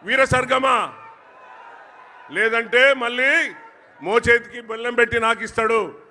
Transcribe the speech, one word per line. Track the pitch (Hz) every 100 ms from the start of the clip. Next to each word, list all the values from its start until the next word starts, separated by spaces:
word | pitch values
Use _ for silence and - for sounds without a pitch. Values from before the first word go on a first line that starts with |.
వీరసర్గమా, | 180 262 262 254 254 262 269 247 170 120 - - - - - - - - - - - - -
లేదంటే | 156 220 233 233 240 269
మళ్ళీ | 277 240 247 262 311 294 175 - - _ -
మోచేతికి | 147 226 233 240 233 247
బెల్లం | 226 226 240
పెట్టి | 240 233 233 226
నాకు | 226 220
ఇస్తాడు. | - 220 226 190 - -